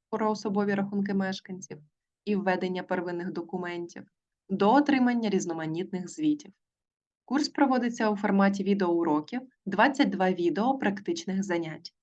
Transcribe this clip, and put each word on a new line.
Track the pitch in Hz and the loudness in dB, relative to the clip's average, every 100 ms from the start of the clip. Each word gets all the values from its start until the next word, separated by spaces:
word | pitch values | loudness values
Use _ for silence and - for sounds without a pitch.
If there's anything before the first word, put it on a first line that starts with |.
| _ | _
про | 220 214 | -2 -2
особові | 214 214 196 208 | -2 -2 0 0
рахунки | 196 196 202 196 | 0 -2 -2 -2
мешканців | 196 190 190 - 185 - 170 - _ _ _ | 0 -2 -6 -10 -14 -14 -18 -18 _ _ _
і | - 202 | -4 0
введення | 190 180 185 180 | 0 0 -2 -4
первинних | 180 180 175 175 185 | -4 -4 -2 -6 -6
документів | 165 170 185 175 175 170 - - _ _ _ - | -8 -8 -8 -6 -8 -10 -12 -20 _ _ _ -6
до | 196 202 | 2 6
отримання | 262 285 262 247 240 214 | 6 6 4 4 2 0
різноманітних | 190 165 165 160 160 196 185 175 | 0 0 -4 -4 -4 -4 -6 -8
звітів. | - 156 151 - _ _ _ _ _ _ _ | -2 0 0 -6 _ _ _ _ _ _ _
Курс | - 269 294 | -4 -2 -2
проводиться | - 269 254 240 233 220 | 2 2 4 0 0 0
у | 202 | 2
форматі | 208 196 196 196 | 2 4 4 2
відеоуроків, | 196 202 180 170 165 151 151 247 262 _ - | 0 2 2 2 2 0 -2 -10 -10 _ -4
двадцять | 185 247 285 214 | 2 4 4 0
два | 190 185 | 2 0
відео | 180 170 160 233 269 | 2 0 2 0 0
практичних | 202 202 - 170 - 190 | -2 -2 -4 -6 -4 -4
занять | 196 175 160 156 - - | -2 -4 -4 -10 -16 -20